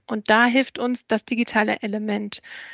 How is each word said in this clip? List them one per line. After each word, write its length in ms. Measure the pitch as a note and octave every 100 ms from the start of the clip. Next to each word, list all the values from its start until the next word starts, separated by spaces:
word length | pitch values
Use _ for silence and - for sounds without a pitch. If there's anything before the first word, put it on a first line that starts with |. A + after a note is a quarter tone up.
| -
Und 240 | G#3+ G#3
da 160 | A3 A#3+
hilft 320 | C4 B3+ -
uns 280 | B3 B3 -
das 200 | A3 -
digitale 560 | A#3 A#3 A3 G#3+ -
Element. 580 | G#3+ G#3+ G#3+ G#3 G#3 - - - -